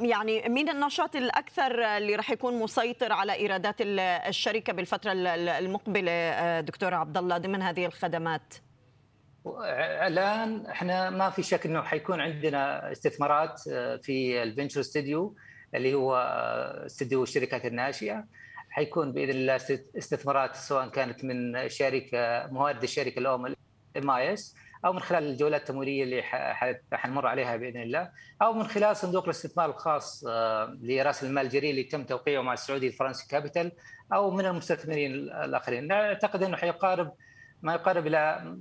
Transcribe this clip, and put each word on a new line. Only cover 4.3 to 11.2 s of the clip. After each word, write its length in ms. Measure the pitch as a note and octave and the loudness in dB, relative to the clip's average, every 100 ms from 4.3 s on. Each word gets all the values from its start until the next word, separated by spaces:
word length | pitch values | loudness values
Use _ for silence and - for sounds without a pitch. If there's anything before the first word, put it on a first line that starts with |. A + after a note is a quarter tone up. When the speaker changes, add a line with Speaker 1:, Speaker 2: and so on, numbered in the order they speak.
| F#3 A#3 G#3+ G#3+ | 0 0 0 0
Speaker 1:
بالفترة 400 | F#3 F#3 G3+ G#3+ | -2 -2 -2 0
ال-، 140 | F#3+ F3+ | 0 2
ال-، 220 | E3+ F3 | 2 2
المقبلة، 640 | E3 F#3 G3 - G3+ F3+ | 0 0 -4 0 0 2
آه، 480 | E3+ E3 F#3 E3+ E3 | 2 2 2 2 0
دكتور 340 | D#3 - F#3 | -2 -2 -2
عبد 220 | F3 D#3 D#3 | 0 0 0
الله، 220 | F3+ F3 | 0 0
ضمن 240 | F#3 G3 | 0 0
هذه 240 | F3+ F3 F3 | 0 0 -2
الخدمات؟ 680 | - F3+ E3 E3 D#3 - - - _ _ _ _ _ _ _ - G3 G#3+ C3 D#3+ D#3 F#3 | -2 -2 -2 -2 -4 -6 -20 -20 _ _ _ _ _ _ _ -12 -6 -4 0 0 0 2
Speaker 2:
الآن 600 | E3+ G3 A3 A3 A3 G#3+ | 4 4 2 0 -4 -6
احنا 440 | - F3+ F#3 F#3 | -4 0 0 0
ما 200 | F#3+ | 2